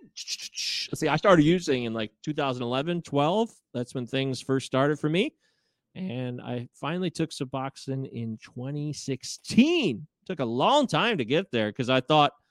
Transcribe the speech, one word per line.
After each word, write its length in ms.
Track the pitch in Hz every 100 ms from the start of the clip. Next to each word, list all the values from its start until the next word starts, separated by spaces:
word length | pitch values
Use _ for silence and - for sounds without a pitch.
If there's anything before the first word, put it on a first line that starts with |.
| 294
let's 880 | - - - - - - - - -
see, 80 | 156
I 80 | 151
started 280 | - 175
using 400 | 151 180 170 131
in, 100 | 120
like, 180 | 113 107 -
two 100 | -
thousand 300 | 151 143 123
eleven, 400 | 120 127 156 175
twelve. 480 | - 139 147 196 226 - _
That's 200 | 123 123
when 140 | 135 120
things 340 | 135 135 127
first 240 | - 135 -
started 340 | 131 143 151
for 100 | 151
me. 260 | 165 277 - _ _ _ _ _
And 480 | - 185 123 127 123
I 280 | 120 123 120
finally 380 | _ 139 175 185
took 180 | - 160
Suboxone 800 | - 131 135 135 - - 135 135
in 280 | 120 113 110
twenty 540 | - - 127 147 147
sixteen. 1120 | 143 - 131 - - - 208 285 349 220 123 151 _ -
Took 140 | 185
a 60 | 120
long 420 | 120 175 285 269
time 320 | 156 208 208
to 60 | 107
get 260 | 147 196
there 200 | 123 107
'cause 180 | - 120
I 120 | 131
thought 300 | - 151 147 - _